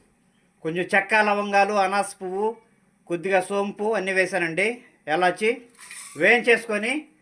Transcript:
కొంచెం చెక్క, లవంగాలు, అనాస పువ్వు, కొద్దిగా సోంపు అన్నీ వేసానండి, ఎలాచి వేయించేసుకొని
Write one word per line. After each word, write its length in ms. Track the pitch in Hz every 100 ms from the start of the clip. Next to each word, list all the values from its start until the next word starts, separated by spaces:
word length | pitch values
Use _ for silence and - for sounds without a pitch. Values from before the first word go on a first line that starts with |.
| _ _ _ _ _ _
కొంచెం 220 | 160 175 170
చెక్క, 200 | 196 196 214 208
లవంగాలు, 460 | 208 202 202 196 208
అనాస 280 | 190 202 190 -
పువ్వు, 260 | 185 190 220 226 _ _ _ _ -
కొద్దిగా 300 | 175 190 190 180
సోంపు 400 | 202 202 196 208 214
అన్నీ 140 | 190 190
వేసానండి, 480 | 180 185 165 160 214 240 - _ -
ఎలాచి 360 | 160 180 175 214 262 - - - - - 139
వేయించేసుకొని 720 | 185 233 240 220 - 208 226 294 - _